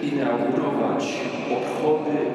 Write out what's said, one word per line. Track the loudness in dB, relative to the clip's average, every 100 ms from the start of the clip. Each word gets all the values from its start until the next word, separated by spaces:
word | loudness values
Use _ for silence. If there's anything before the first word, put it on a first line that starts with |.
inaugurować | 0 0 2 2 2 2 0 0 0 0 -2 -2 -4 -4 -2
obchody | -2 -2 0 2 2 2 0 0